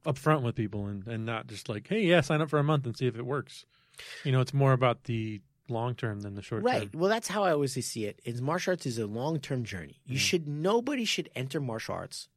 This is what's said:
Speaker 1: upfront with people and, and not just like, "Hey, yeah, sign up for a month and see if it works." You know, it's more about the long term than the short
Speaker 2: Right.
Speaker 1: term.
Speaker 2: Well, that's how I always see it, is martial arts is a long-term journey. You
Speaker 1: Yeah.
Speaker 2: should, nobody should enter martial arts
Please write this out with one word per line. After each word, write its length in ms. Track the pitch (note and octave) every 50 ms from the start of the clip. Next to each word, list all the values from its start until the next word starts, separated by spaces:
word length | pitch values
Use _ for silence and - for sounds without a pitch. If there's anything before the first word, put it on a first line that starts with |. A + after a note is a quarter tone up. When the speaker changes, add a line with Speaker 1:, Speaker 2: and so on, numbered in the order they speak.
| _
Speaker 1:
upfront 380 | D#3 C#3 - - D#3 D#3 D3+ B2+
with 120 | A#2+ A2+
people 320 | - A2+ G#2 G2 G#2 G2+ G2+
and, 180 | G2+ G2+ F#2+ A#2
and 180 | A#2 A2+ A2
not 220 | A2+ A#2 A2 A2 B2
just 200 | A2 G2+ - -
like, 180 | A2+ G#2 - -
"Hey, 160 | F#3 A3 G#3+
yeah, 160 | E3+ F3 F3
sign 200 | - - E3 D3+
up 80 | D#3 D3
for 100 | D3+ D3+
a 40 | C#3+
month 220 | D3 D#3 C#3+ B2+
and 100 | A#2+ G#2+
see 120 | - C3+ B2
if 80 | A2 A2+
it 80 | B2
works." 400 | B2+ C#3 C#3+ - - - - - _ _ _ _ _ _ - - - - - -
You 80 | D3
know, 80 | C3 C3
it's 120 | B2+ - -
more 180 | C#3 C#3 C3+ C3
about 320 | A#2+ B2+ B2+ A#2 - _
the 360 | - A#2+ A2+ A2 A2 G#2+ G#2 - _ _ _ _ -
long 260 | A#2+ A2+ A#2 B2 B2
term 280 | - - A2+ G#2 G2+
than 120 | G#2 G2+ G2
the 80 | G2+
short 220 | G2 - A#2+ A2 G3+
Speaker 2:
Right. 260 | B3 B3+ - G#2+ G2+
Speaker 1:
term. 80 | G#2 D#3
Speaker 2:
Well, 100 | E3+ G3
that's 160 | A3 A#3 A3+ -
how 160 | F3+ G#3 G3+
I 80 | F#3
always 220 | D#3+ D3 C#3+ C3+ C3+ C3 A#2+
see 200 | - - A#2 G#2+
it, 140 | G2+ - _ _
is 180 | - A#2 A#2+
martial 300 | B2+ C#3 D#3+ F3+ F3 -
arts 160 | F3+ E3+ - C#3
is 100 | A#2 A2+
a 80 | A2
long-term 600 | G2+ G#2 A2+ B2+ D3+ E3 D3+ - - C#3 B2+ A#2+
journey. 340 | G#2 G#2+ F#2 E2 - - _ _
You 100 | - B2+
Speaker 1:
Yeah. 40 | C3+
Speaker 2:
should, 280 | - - - F3+ D#3+ D3
nobody 580 | D3 D3 D#3 F#3 G#3+ A#3 B3 B3+ D4 C4 A3+
should 240 | G3+ - - E3+ - _
enter 240 | - B2+ C3+ - D#3+
martial 340 | C#3 B2+ A2+ A2+ - - F#2+
arts 340 | F2+ F2+ F#2 - - - _ _